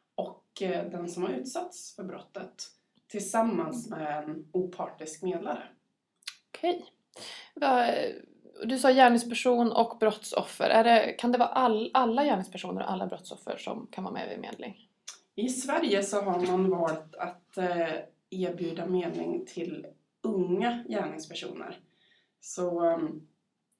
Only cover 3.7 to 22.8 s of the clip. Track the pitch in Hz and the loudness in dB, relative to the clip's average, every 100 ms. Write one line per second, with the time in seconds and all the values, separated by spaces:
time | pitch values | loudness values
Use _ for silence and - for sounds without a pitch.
3.7 | 127 - 160 151 151 151 175 - 180 185 | -6 -8 -6 -6 -6 -6 -10 -4 -2 -2
4.7 | - - - 156 - 185 170 - - - | -4 -8 -8 -14 -6 -4 -4 -4 -6 -10
5.7 | _ _ _ _ _ - - _ - 349 | _ _ _ _ _ -16 -16 _ -4 -2
6.7 | 339 - _ _ - - - - 285 277 | -2 -6 _ _ -18 -16 -16 -12 0 4
7.7 | 247 240 - - - - _ - - 226 | 4 4 2 -2 -6 -16 _ -20 -8 -2
8.7 | 262 269 262 247 233 233 226 254 240 233 | 4 6 10 10 8 2 0 2 4 4
9.7 | - 220 - 220 208 - - - - - | 4 2 4 2 2 -4 -4 -4 0 4
10.7 | 226 233 226 - - 240 247 233 262 247 | 6 8 6 6 0 0 2 2 4 2
11.7 | 214 233 269 233 240 294 196 185 185 185 | 2 2 2 4 2 2 2 -2 -10 -8
12.7 | 185 - 185 190 180 - - - - - | -6 -4 -4 -4 -8 -12 -14 -10 -8 -8
13.7 | - - - 190 - - - - - 208 | -10 -10 -10 -8 -8 -8 -10 -12 -12 -14
14.7 | - _ _ - - _ - 254 - 277 | -14 _ _ -20 -20 _ -6 -6 -4 -2
15.7 | 330 269 196 196 208 196 180 180 185 190 | 0 2 0 0 -2 0 0 2 2 2
16.7 | 175 165 156 - - - - _ 196 180 | 2 0 -2 -8 -10 -10 -10 _ -4 0
17.7 | 170 165 156 - _ - 190 170 - 165 | 0 0 -4 -10 _ -10 -4 -2 -2 -4
18.7 | 170 180 180 170 165 170 170 - 175 - | -4 0 0 0 -4 -4 -4 -6 -8 -8
19.7 | - - - _ _ 226 196 175 190 240 | -8 -12 -20 _ _ -2 0 2 2 2
20.7 | 240 - 202 156 156 156 165 - - - | -2 -4 -4 -4 -8 -12 -12 -10 -10 -12
21.7 | - _ _ _ _ _ _ - - 175 | -16 _ _ _ _ _ _ -12 -4 -2
22.7 | 170 | 2